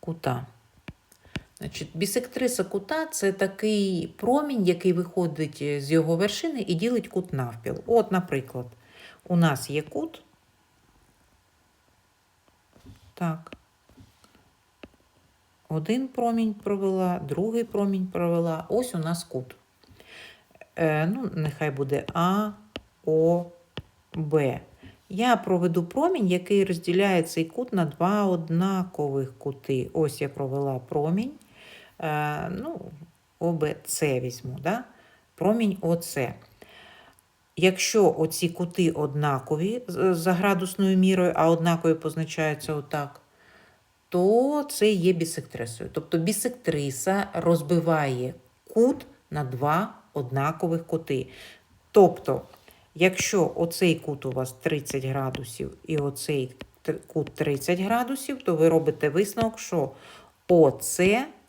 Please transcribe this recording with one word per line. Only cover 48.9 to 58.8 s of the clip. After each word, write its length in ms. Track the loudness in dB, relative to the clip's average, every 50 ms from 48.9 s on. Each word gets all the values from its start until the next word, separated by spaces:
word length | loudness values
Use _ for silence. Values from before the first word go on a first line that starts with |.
| 4 0 -6 -18 -20 _ _ _
на 140 | -6 -6 -4
два 500 | -4 -4 -2 0 2 2 2 0 -2 -6 -16 _ _ _
однакових 760 | -8 -6 -4 -2 -2 0 0 -2 -2 -2 -2 -2 -2 -2
кути. 400 | -4 -4 -6 -2 -2 -4 -4 -4 -6 -12 -20 -20 -20 -20 -20 _ _ _ _ _ _
Тобто, 520 | _ 8 8 8 8 2 -4 -2 -2 -2 -4 -10 -20 -20 _ -20 -20 _ _ _ _
якщо 580 | 2 2 2 4 2 -2 0 2 2 2 2 2
оцей 380 | -2 -2 -2 0 2 2 2 2
кут 320 | 2 -2 -8 -8 -6 -6
у 40 | -6
вас 220 | -4 -4 -4 -4 -6
тридцять 520 | -4 -2 -2 -2 -2 -4 -4 -6 -4 -4
градусів 720 | -2 -2 -2 -2 -4 -4 -6 -10 -10 -10 -10 -10 -10 -10 -14 _
і 100 | -4 -4
оцей 580 | -2 -2 -2 -4 -6 -6 -4 -2 -2 -2 -4 -8 -16 -20 -20 _ _ _
т-, 100 | -6 -6
кут 420 | -6 -6 -6 -4 -4 -4 -4 -4
тридцять 460 | -4 -2 -2 -2 -2 0 -2 0 0
градусів, 640 | 0 0 0 0 0 -2 -4 -8 -6 -8 -8 -6 -2
то 140 | -2 2
ви 120 | 4 6 6
робите 400 | 6 6